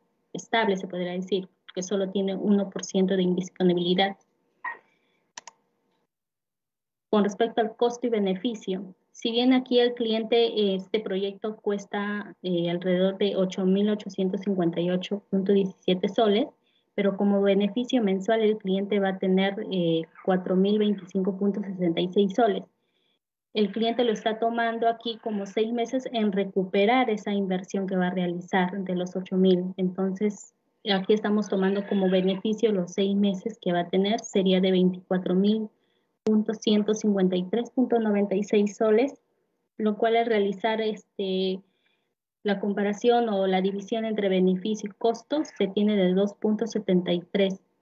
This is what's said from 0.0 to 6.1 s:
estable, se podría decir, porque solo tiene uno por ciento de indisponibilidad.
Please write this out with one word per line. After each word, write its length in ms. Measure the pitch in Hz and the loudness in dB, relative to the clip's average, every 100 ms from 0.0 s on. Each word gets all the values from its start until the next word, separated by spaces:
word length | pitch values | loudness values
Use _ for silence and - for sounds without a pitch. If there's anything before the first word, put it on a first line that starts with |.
| _ _ _ | _ _ _
estable, 460 | 180 - 226 208 185 | -14 -2 0 2 0
se 100 | 190 | -4
podría 240 | 180 180 | -6 -6
decir, 380 | 180 185 190 185 _ - | -6 -4 -4 -4 _ -14
porque 180 | - | -10
solo 260 | 185 202 190 | -4 -2 -2
tiene 240 | 196 190 | -2 -2
uno 360 | 190 214 202 196 | -2 2 2 0
por 160 | - - | -8 -4
ciento 320 | 196 185 190 | 0 2 2
de 60 | |
indisponibilidad. 920 | 180 180 180 - 185 175 175 185 196 - _ _ _ _ - - _ _ _ _ _ - - - _ _ _ _ _ | 2 0 -4 0 2 2 2 2 0 -2 _ _ _ _ -14 -14 _ _ _ _ _ -20 -20 -20 _ _ _ _ _